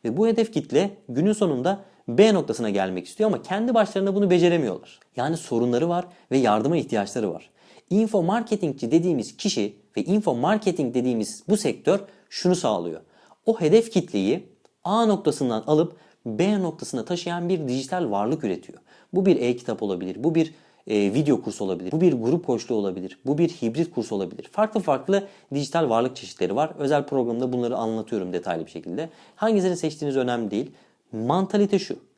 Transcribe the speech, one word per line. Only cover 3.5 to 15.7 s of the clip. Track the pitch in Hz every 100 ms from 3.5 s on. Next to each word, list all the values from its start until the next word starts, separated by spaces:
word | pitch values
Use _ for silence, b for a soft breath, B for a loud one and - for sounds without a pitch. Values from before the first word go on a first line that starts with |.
| 196 240
başlarına | 226 202 196 196
bunu | 196 202
beceremiyorlar. | 175 175 170 123 87 - - _ -
Yani | 135 165
sorunları | - 117 123 120 165
var | 175 175 B B
ve | 135
yardıma | 117 107 127 165
ihtiyaçları | 151 110 98 127 104
var. | 82 - b b b b
Info | 190 220 214
marketingçi | 165 226 233 208 160 131 117
dediğimiz | 160 175 147 107 -
kişi | 202 - 101 - _ -
ve |
info | 160 208 196
marketing | 120 147 214 214 175 131
dediğimiz | 127 127 117 104 - -
bu | 214
sektör | 143 - - 196 - B B
şunu | - 180 180
sağlıyor. | 123 98 85 78 b b b b -
O | 220
hedef | 156 214 226
kitleyi | 190 - 104 95 165 - _ _ _
A | 170 214 226
noktasından | 190 156 - 131 110
alıp | 123